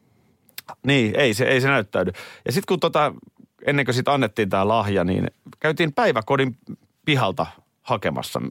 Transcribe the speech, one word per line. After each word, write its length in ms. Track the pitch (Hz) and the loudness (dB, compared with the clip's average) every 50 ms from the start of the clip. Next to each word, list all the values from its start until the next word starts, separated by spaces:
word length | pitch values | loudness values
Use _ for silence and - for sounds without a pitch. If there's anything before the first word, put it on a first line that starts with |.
| _ _ _ _ _ _ _ _ _ _ _ - - - - - - | _ _ _ _ _ _ _ _ _ _ _ -20 -20 -20 -18 -6 -2
Niin, 300 | 131 143 135 117 107 107 | 0 2 2 2 2 2
ei 180 | 135 147 120 104 | 2 2 2 2
se, 120 | 98 127 | 2 2
ei 160 | 117 135 127 | 2 2 2
se 60 | 127 | 4
näyttäydy. 440 | 139 139 127 101 - - - 92 92 90 - - - - - _ | 4 2 2 0 0 -2 -2 -2 -2 -4 -8 -14 -18 -20 -10 _
Ja 60 | - | -4
sit 140 | 120 190 190 | -2 -2 -2
kun 140 | - 190 156 | -2 0 0
tota, 340 | - 165 - 160 147 135 85 - - - _ - - _ _ _ - | 0 0 2 0 0 0 -2 -6 -14 -20 _ -20 -20 _ _ _ -2
ennen 200 | - 143 143 131 | 0 0 0 0
kuin 100 | 120 120 | 0 0
sit 120 | 127 123 | 0 0
annettiin 420 | 131 143 139 123 107 - - 107 95 | 2 2 2 0 0 0 -2 -2 0
tää 180 | 98 98 98 | 0 0 2
lahja, 360 | 104 113 117 104 104 98 90 85 | 2 2 2 0 0 0 0 0
niin 240 | 90 92 98 92 - - _ _ - - _ | 0 0 -2 -2 -4 -6 _ _ -20 -10 _
käytiin 340 | - 156 160 - 135 - - | -2 -2 0 0 -2 0 0
päiväkodin 640 | - 240 196 135 117 107 - 139 135 135 131 117 - _ - - - _ _ _ _ _ | 2 2 2 2 0 0 0 0 0 0 -2 -4 -8 _ -16 -16 -16 _ _ _ _ _
pihalta 400 | - 147 131 117 98 95 - - - - - _ _ _ _ | 0 0 2 0 0 0 -2 -4 -6 -8 -14 _ _ _ _
hakemassa. 600 | _ - 123 101 - 85 69 64 - - - 57 62 65 | _ -4 -4 -2 -2 -4 -4 -4 -6 -6 -6 -6 -6 -6